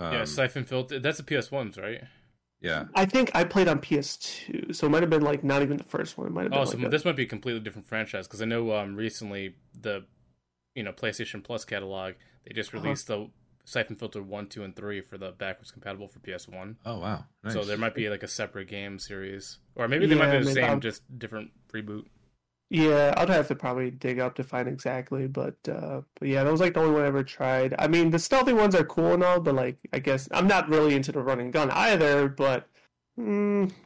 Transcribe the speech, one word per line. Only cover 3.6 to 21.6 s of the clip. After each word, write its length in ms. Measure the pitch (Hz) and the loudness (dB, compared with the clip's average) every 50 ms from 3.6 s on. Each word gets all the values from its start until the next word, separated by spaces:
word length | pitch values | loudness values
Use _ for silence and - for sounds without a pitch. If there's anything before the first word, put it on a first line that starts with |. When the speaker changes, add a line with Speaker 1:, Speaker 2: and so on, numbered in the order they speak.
| 185 | 6
Speaker 3:
on 140 | 170 151 143 | 6 4 2
P 180 | - - 156 143 | 0 0 0 0
S 180 | 135 - - - | 0 -2 -8 -10
two, 540 | - - - - - - - - - - | -10 -10 -10 -10 -10 -10 -8 -8 -8 -8
so 140 | - - 151 | -4 0 2
it 40 | 143 | 4
might 120 | 151 165 | 4 4
have 80 | 175 165 | 6 6
been, 100 | 160 151 | 6 4
like, 200 | 147 147 143 143 | 4 4 2 2
not 200 | - 139 139 143 | 2 2 2 4
even 140 | 143 135 147 | 2 2 0
the 80 | - - | -2 -4
first 320 | - - - 165 165 - | -4 -4 -4 -4 -6 -8
one. 120 | - - - | -8 -8 -6
It 20 | |
might 140 | 170 170 - | -4 -4 -2
have 80 | - | 0
been, 80 | 139 139 | 2 2
Speaker 1:
Oh, 40 | 135 | 2
so 140 | - - 120 | 2 0 -2
Speaker 3:
like, 80 | 123 | -2
a 40 | - | 0
Speaker 1:
this 140 | 147 151 - | 0 0 0
might 120 | 175 151 | 0 -2
be 100 | 135 120 | -2 -2
completely 340 | 113 120 104 - 127 117 113 | -4 -6 -8 -6 -6 -6 -6
different 280 | 107 107 - 107 - - | -6 -10 -12 -14 -10 -6
franchise, 400 | 110 110 107 - - 98 92 - | -6 -6 -4 -4 -6 -10 -10 -10
'cause 120 | - 101 | -8 -6
I 40 | 113 | -4
know, 280 | 113 117 117 117 113 | -2 -2 0 0 0
um, 220 | 107 104 101 98 98 | 0 -2 -2 -4 -4
recently 640 | 104 113 110 - - 113 101 101 98 98 95 90 _ _ _ - - | -4 -4 -6 -6 -8 -10 -8 -8 -8 -8 -8 -10 _ _ _ -16 -10
the, 280 | - 107 101 98 95 _ _ _ _ _ _ _ _ _ _ _ _ _ - | -6 -6 -6 -6 -8 _ _ _ _ _ _ _ _ _ _ _ _ _ -10
you 80 | 127 107 | -10 -8
know, 80 | 98 | -8
PlayStation 500 | 90 - - 110 - - 107 - - 101 | -8 -6 -6 -4 -4 -6 -8 -10 -10 -12
Plus 220 | - - 120 110 - | -10 -10 -10 -10 -8
catalog, 500 | - 107 98 95 95 95 95 92 95 92 - _ _ _ _ - | -6 -8 -6 -6 -6 -8 -8 -8 -10 -10 -14 _ _ _ _ -20
they 80 | - - | -12 -8
just 180 | 110 101 - | -8 -8 -8
Speaker 3:
Uh-huh. 100 | - 110 160 | -8 -6 -4
Speaker 1:
released 240 | 147 139 - - - | -4 -4 -6 -6 -6
the 220 | 110 104 110 - _ _ _ _ _ _ _ | -6 -6 -8 -10 _ _ _ _ _ _ _
Siphon 320 | - - 123 107 - 110 | -8 -4 -4 -4 -6 -8
Filter 260 | - 117 107 - 104 | -12 -12 -10 -10 -12
one, 260 | 98 95 104 104 101 101 | -12 -10 -10 -12 -12 -12
two, 140 | - 110 101 | -12 -14 -14
and 100 | 95 87 | -14 -12
three 240 | - 104 104 104 95 | -12 -10 -8 -8 -8
for 180 | 92 _ 104 95 | -10 _ -14 -14
the 140 | 95 92 | -12 -12
backwards 400 | 90 - 101 95 92 - - - | -10 -10 -10 -10 -10 -12 -16 -20
compatible 340 | - 95 - 101 98 98 104 - | -20 -16 -12 -12 -12 -12 -14 -16
for 120 | - - | -18 -18
P 120 | - 101 | -14 -12
S 140 | 90 - - - | -12 -12 -14 -14
one. 300 | 92 92 95 101 117 - - | -16 -14 -14 -16 -16 -14 -12
Speaker 2:
Oh, 140 | 117 117 92 | -10 -10 -8
wow. 260 | 87 104 107 - - - _ _ - 110 | -6 -6 -6 -6 -10 -14 _ _ -10 -6
Speaker 1:
So 100 | 110 107 | -6 -4
Speaker 2:
Nice. 80 | 101 | -4
Speaker 1:
there 120 | 101 104 107 | -4 -4 -4
might 180 | 113 110 - | -4 -4 -4
be, 120 | 117 113 104 | -4 -4 -4
like, 140 | 101 95 | -6 -8
a 60 | - - | -8 -10
separate 400 | - - 107 101 - 101 95 92 | -8 -8 -8 -8 -8 -12 -12 -12
game 300 | 104 101 101 101 98 92 | -12 -12 -10 -10 -12 -12
series, 580 | - - 101 98 95 98 98 98 - - - - _ _ - | -12 -12 -12 -10 -10 -10 -12 -12 -14 -16 -20 -20 _ _ -6
or 140 | - 117 117 | -4 -2 0
maybe 180 | 139 160 - | 2 2 4
they 80 | 156 156 | 6 6
might 120 | 147 143 | 6 6
be 60 | 143 139 | 6 4
Speaker 3:
Yeah, 40 | 131 | 4
Speaker 1:
the 60 | 135 | 2
Speaker 3:
maybe 80 | 139 135 | 2 2
Speaker 1:
same, 160 | 131 123 - | 2 2 2
Speaker 3:
I'll 100 | 143 139 | 2 0
Speaker 1:
just 380 | 127 110 104 - _ - 131 120 | -2 -4 -6 -8 _ -18 -16 -14
different 320 | 117 104 110 107 107 - _ _ | -12 -12 -10 -12 -12 -14 _ _